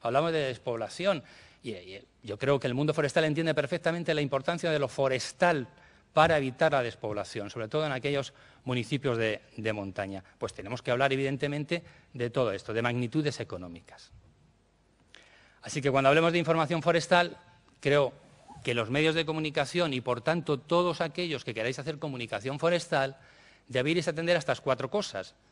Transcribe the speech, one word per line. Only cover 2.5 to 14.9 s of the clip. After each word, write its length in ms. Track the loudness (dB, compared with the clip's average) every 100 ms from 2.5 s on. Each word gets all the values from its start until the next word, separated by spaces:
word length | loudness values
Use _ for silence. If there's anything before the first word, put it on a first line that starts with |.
| 2
que 60 | 2
el 80 |
mundo 180 | 0 0
forestal 320 | 0 2 2
entiende 300 | 2 2 0
perfectamente 580 | 0 -2 -2 -2 -2 -2
la 80 | 0
importancia 500 | 0 -2 -2 -2 0
de 80 | 0
lo 100 | 0
forestal 800 | 0 0 0 -4 2 4 4 -2 -12 -20 _ _
para 240 | 4 6 6
evitar 360 | 0 2 2
la 100 | 4
despoblación, 680 | 0 -4 -6 -4 -6 -6 -8
sobre 180 | -8 -4
todo 180 | -2 -2
en 60 |
aquellos 420 | -2 -2 -2 -4 -10 -20 -12
municipios 520 | -4 -2 -2 -2 0 0
de, 260 | 0 -2 -8 -6
de 160 | -4
montaña. 520 | -4 -4 -6 -6 -8 -12 -8
Pues 140 | -8
tenemos 300 | -8 -10 -6
que 80 | -2
hablar, 220 | 2 2
evidentemente, 720 | 2 0 -2 -4 -4 -4 -6 -6 -20 _
de 180 | -6 -2
todo 200 | 0 0
esto, 220 | -2 -4
de 100 | -2
magnitudes 560 | 0 0 -2 0 -2 -4
económicas. 720 | -8 -10 -12 -16 -20 -20 -20 -20 -20 _ _ _ _ _ _